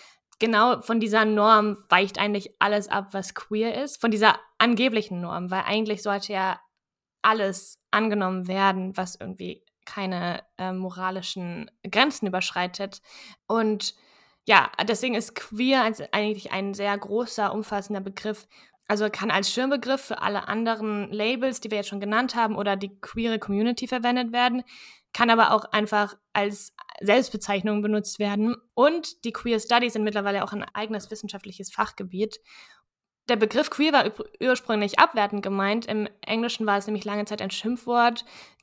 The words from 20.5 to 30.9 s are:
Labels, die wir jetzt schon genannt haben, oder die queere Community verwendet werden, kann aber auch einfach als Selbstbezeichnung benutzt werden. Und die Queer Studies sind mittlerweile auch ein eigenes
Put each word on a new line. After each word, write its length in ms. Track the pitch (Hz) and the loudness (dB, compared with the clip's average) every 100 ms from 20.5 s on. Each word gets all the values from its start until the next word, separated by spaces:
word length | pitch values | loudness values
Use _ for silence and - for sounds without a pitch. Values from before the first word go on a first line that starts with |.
| 214 226 220 214 208 202 | -2 -2 -2 -4 -4 -4
Labels, 480 | 208 214 247 262 233 | -2 -2 0 -2 -4
die 100 | 214 | -6
wir 80 | 208 | -6
jetzt 100 | 202 | -6
schon 120 | 202 | -6
genannt 340 | 202 220 254 | -2 0 0
haben, 220 | 233 220 214 | 0 -2 0
oder 200 | 202 196 | -2 -2
die 240 | 196 - | -4 -10
queere 380 | - 233 226 220 | -10 -2 -2 -2
Community 480 | - 202 226 240 254 | -2 0 0 -2 -4
verwendet 460 | 233 240 247 233 | -2 0 0 0
werden, 320 | 240 247 247 - - - - _ | 2 2 0 -6 -14 -20 -20 _
kann 160 | - 233 | 0 4
aber 220 | 226 220 | 6 6
auch 120 | 214 - | 4 2
einfach 500 | 214 214 208 208 - _ | -2 2 0 0 -4 _
als 420 | 214 202 202 - - - - | -2 -2 -2 -10 -14 -20 -2
Selbstbezeichnung 800 | 196 233 254 208 - 202 214 208 | 4 4 4 -2 -2 0 0 0
benutzt 380 | 208 214 202 - | 2 0 -2 -4
werden. 380 | 208 202 226 233 _ | -2 0 0 -2 _
Und 500 | - 285 330 - - | 4 4 4 -6 -8
die 80 | 233 | -8
Queer 280 | - 240 220 | -4 -2 -2
Studies 340 | 214 240 240 | 2 2 2
sind 80 | 220 | 0
mittlerweile 400 | 214 208 202 202 | -2 0 -2 -2
auch 80 | - | -4
ein 120 | 208 - | -8 -8
eigenes 360 | - 220 | -8 -6